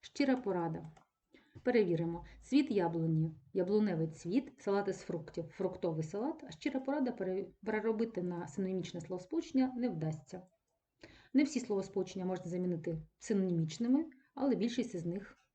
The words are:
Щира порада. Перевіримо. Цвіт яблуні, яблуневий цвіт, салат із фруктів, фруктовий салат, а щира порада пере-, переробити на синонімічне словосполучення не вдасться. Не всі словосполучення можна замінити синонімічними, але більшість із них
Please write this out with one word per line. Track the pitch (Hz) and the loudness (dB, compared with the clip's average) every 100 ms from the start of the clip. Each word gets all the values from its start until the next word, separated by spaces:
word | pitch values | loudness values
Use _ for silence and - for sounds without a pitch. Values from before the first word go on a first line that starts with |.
Щира | - - 277 254 | -18 2 4 4
порада. | 202 180 170 165 - - _ _ _ - _ - | 2 0 0 -4 -8 -16 _ _ _ -20 _ -4
Перевіримо. | 254 240 190 165 170 170 - - | 2 4 4 2 0 -4 -10 -18
Цвіт | - 269 294 | 2 4 6
яблуні, | 208 170 165 165 160 160 160 - | 4 2 2 2 4 2 -2 -6
яблуневий | 190 180 214 214 165 160 | -2 2 4 4 2 -2
цвіт, | 160 170 226 - - | -4 0 0 -2 -8
салат | - 196 196 | 0 0 0
із | 123 | -4
фруктів, | - 165 - - | -4 -8 -6 -8
фруктовий | 160 - 185 - 180 156 | -10 -4 -4 -2 -2 -2
салат, | 156 202 262 320 294 | -2 -2 -4 -6 -12
а | |
щира | - 302 269 | -6 -4 -2
порада | 262 285 247 | -2 0 0
пере-, | 226 185 185 196 - | -2 -2 -2 -6 -8
переробити | 196 214 220 220 226 190 | -2 0 0 0 0 -2
на | 180 175 170 | -4 -4 -6
синонімічне | - 190 190 165 175 | -4 -2 -2 -4 -8
словосполучення | 170 180 - 320 320 262 254 247 | -8 -8 -4 -4 0 2 2 0
не | 240 | -2
вдасться. | 170 156 156 - 185 - _ _ _ _ _ - - - | 0 -2 -4 -8 -16 -16 _ _ _ _ _ -20 -20 0
Не | 254 | 2
всі | 294 240 | 4 0
словосполучення | - 202 190 196 190 190 | -2 -2 -2 -2 -2 -4
можна | 185 185 180 | -2 -4 -4
замінити | 180 180 170 165 160 - _ | -2 -2 -2 -2 -6 -8 _
синонімічними, | - 202 190 170 160 - 233 269 330 - _ | -2 2 2 2 0 0 2 2 2 -10 _
але | - 269 | -2 0
більшість | 208 233 - - | 2 0 0 -2
із | 180 165 | -2 -4
них | 185 202 - _ | -4 -8 -20 _